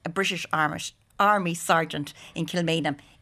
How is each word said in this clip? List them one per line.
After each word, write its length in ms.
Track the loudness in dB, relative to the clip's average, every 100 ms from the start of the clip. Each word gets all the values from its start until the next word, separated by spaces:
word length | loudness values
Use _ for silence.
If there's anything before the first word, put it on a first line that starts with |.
a 40 | -6
British 380 | -2 -2 -2 -2
Army, 260 | 0 0 -2 -10 -14 _ 2
Army 360 | 4 4 2
sergeant 600 | -2 2 2 2 -4 -8 -12 -12 -6
in 100 | -4
Kilmainham 500 | -2 0 0 -2 -4 -10 _